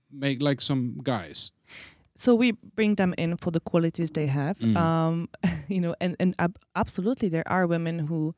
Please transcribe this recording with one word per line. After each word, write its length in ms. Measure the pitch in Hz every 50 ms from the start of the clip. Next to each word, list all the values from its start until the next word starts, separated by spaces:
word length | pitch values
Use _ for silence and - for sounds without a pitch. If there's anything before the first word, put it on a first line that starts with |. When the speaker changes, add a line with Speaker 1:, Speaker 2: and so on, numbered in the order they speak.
| _ _
Speaker 1:
make 300 | 139 143 139 139 135 120
like 200 | 147 143 139 -
some 380 | - - 143 131 123 123 - 143 127
guys. 480 | 139 123 104 87 76 - - - - - _ _ _ - - - - - _ _ _ _
Speaker 2:
So 200 | - - 254 240
we 160 | 220 254 247
bring 420 | 214 - - - - - 220 208 208
them 220 | 196 190 185 -
in 200 | - 170 165 175
for 120 | - - 180
the 100 | 160 165
qualities 520 | - - - 170 165 165 - - 170 160
they 160 | - 160 151
have, 320 | 143 139 143 139 151 202 -
Speaker 1:
Mm. 180 | 233 226 107
Speaker 2:
um, 520 | 170 165 165 165 165 160 165 165 165 170 - - - -
<laughs> 240 | 175 175 156 143
you 140 | - 196 185
know, 140 | 175 170 - -
and, 160 | 175 180 - -
and 160 | 180 185 180
ab-, 220 | - 175 175 - - _ _ _
absolutely 520 | 175 175 - - - 180 220 269 - 240
there 200 | 185 160 165 -
are 180 | - - 185 185
women 320 | 170 170 165 165 165 165
who 380 | 170 151 151 165 160 156 156 165